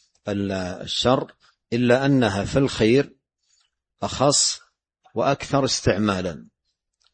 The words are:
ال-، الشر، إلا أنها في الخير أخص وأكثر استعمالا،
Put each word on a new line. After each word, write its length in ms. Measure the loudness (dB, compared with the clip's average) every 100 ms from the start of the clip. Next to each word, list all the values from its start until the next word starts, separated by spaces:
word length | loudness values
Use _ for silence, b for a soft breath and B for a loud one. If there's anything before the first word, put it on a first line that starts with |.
| b _ -8
ال-، 240 | -6 -4
الشر، 800 | -4 -6 -10 -8 -2 0 0 -2 _ b _ _
إلا 340 | 0 2 4 4
أنها 380 | 2 2 0
في 140 | -2 0
الخير 580 | 0 2 4 4 0 _ _ _ _ _ _ _ _ _
أخص 580 | -8 0 2 2 0 -4 _ _ _ _ _
وأكثر 500 | -2 -2 -2 -2 -2
استعمالا، 800 | 0 0 0 0 0 -2 -4 -8 -16 _ _ _ _ _ _